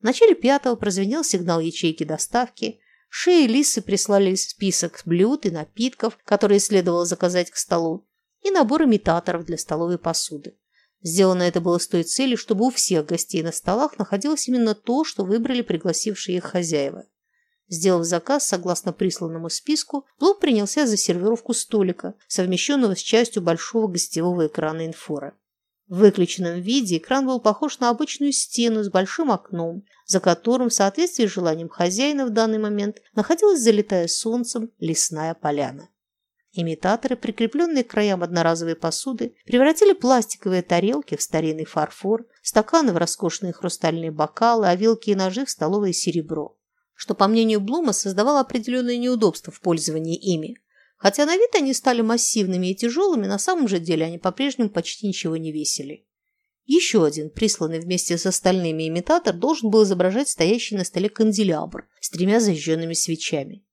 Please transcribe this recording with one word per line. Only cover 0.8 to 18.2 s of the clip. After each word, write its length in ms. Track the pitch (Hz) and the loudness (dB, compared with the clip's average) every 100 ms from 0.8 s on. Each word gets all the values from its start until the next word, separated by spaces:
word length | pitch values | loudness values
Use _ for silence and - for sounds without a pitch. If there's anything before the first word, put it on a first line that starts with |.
| 208 185 196 285 | -2 -2 -2 -2
сигнал 380 | 311 190 175 165 | -2 -2 0 0
ячейки 420 | 160 165 170 160 | 0 -2 -2 -2
доставки. 760 | 151 156 - 233 247 - - - _ _ _ | -4 -6 -2 -2 -2 -6 -8 -8 _ _ _
Шеи 400 | - - 359 269 | -4 4 6 6
Лисы 340 | 233 294 - | 4 2 0
прислали 540 | 196 202 - 202 196 190 | -2 -2 4 4 4 2
список 680 | - - 196 185 170 - - | -4 -4 -2 0 -4 -6 -2
блюд 400 | 170 202 294 202 | 2 2 2 -2
и 60 | |
напитков, 680 | 165 156 - 247 - 226 - - | -6 -10 -4 -4 -2 -6 -6 0
которые 340 | 208 208 202 | 2 4 4
следовало 460 | - 202 180 170 175 | 4 2 2 0 -2
заказать 440 | 175 175 175 175 | 0 0 0 -2
к 60 | - | -6
столу, 500 | - 170 165 160 _ _ _ _ | -2 -2 -2 -6 _ _ _ _
и 100 | 392 | -2
набор 320 | 381 233 294 | 2 4 4
имитаторов 640 | 311 214 - 165 175 175 170 | 4 2 2 0 0 -6 -6
для 120 | 165 | -10
столовой 400 | - 156 170 175 | -6 -4 -2 -4
посуды. 600 | - 165 - 151 - _ _ _ _ _ | -4 -4 -6 -10 -16 _ _ _ _ _
Сделано 420 | 170 170 190 180 | -6 4 4 4
это 180 | 175 175 | 2 0
было 160 | 170 175 | 0 0
с 100 | - | 0
той 160 | 175 | -2
целью, 340 | 165 - 269 233 | -2 -2 0 -2
чтобы 300 | - 202 240 | -2 0 0
у 40 | |
всех 340 | 247 - 175 151 | 0 0 0 0
гостей 360 | 170 - 175 | -4 -4 -4
на 120 | 160 | -6
столах 440 | - - 202 294 - | -6 -2 0 -2 -4
находилось 520 | 196 202 277 302 - | -4 -4 -2 -4 -2
именно 260 | 247 226 214 | 0 0 0
то, 300 | - 247 311 | -2 -2 -2
что 180 | - | -4
выбрали 380 | 190 220 226 254 | -2 -2 0 -4
пригласившие 760 | 240 175 180 160 - 196 - 180 | -2 -4 -2 -2 -4 -6 -6 -6
их 60 | |
хозяева. 600 | - 180 170 151 139 180 - _ _ _ _ _ _ | -4 -6 -2 -2 -2 -6 -20 _ _ _ _ _ _
Сделав 340 | 170 180 175 | -2 2 2
заказ 440 | 165 170 | 2 -4